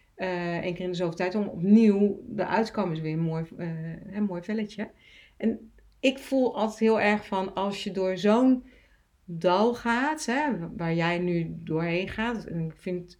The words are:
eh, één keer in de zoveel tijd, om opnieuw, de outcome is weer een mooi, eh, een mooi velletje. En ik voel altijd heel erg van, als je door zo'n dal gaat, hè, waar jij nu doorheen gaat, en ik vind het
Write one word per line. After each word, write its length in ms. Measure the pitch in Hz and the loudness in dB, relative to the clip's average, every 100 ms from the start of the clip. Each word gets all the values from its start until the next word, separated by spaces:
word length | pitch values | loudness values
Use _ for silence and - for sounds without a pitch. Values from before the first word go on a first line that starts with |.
| _ - | _ -8
eh, 420 | 190 180 175 170 | -4 -2 -2 -4
één 160 | 185 | -4
keer 120 | 175 180 | -4 -4
in 60 | |
de 60 | 175 | -2
zoveel 180 | 175 170 | -2 -2
tijd, 200 | 180 214 | -2 -2
om 120 | 202 | -4
opnieuw, 720 | - 185 220 220 196 202 - - | 0 6 8 8 6 4 0 -6
de 180 | 208 - | -4 0
outcome 480 | 190 220 - 180 | 0 0 -2 -2
is 60 | 160 | -2
weer 120 | 156 | -4
een 60 | 160 | -2
mooi, 260 | 165 160 165 - | -2 -2 -6 -8
eh, 100 | 170 160 165 165 - 202 | -8 -6 -8 -12 -10 -4
een 80 | |
mooi 180 | 208 175 | -4 -4
velletje. 460 | 175 220 208 - - - _ - - - | -6 -6 -6 -8 -12 -14 _ -20 -20 -4
En 340 | 220 226 - - - _ | -2 -2 -6 -20 -20 _
ik 180 | 262 262 | 0 0
voel 380 | - 269 254 - | 0 2 2 0
altijd 220 | 214 - | -2 2
heel 200 | 220 220 | 2 4
erg 240 | 208 208 - | 4 2 0
van, 260 | 190 190 | -4 -2
als 300 | - 202 196 | -2 -4 -4
je 80 | 208 | -6
door 260 | 190 185 185 | -2 -2 2
zo'n 460 | 202 233 262 254 - - _ _ _ _ - | 4 6 6 4 0 -20 _ _ _ _ -14
dal 420 | 170 180 185 233 | -2 2 4 4
gaat, 520 | 233 233 233 285 302 - | 2 0 0 0 -2 -2
hè, 240 | 262 302 180 170 - | 0 0 -2 -4 -4
waar 160 | 165 | -2
jij 260 | 170 165 175 | 0 0 0
nu 360 | 180 170 165 170 | 0 0 -2 -6
doorheen 460 | 170 160 170 175 196 | -4 -2 0 -2 -4
gaat, 360 | - 233 226 - | -4 -4 -4 -6
en 140 | 165 | -6
ik 140 | 160 - | -6 -6
vind 260 | 185 180 | -6 -6
het 180 | 175 - | -8 -18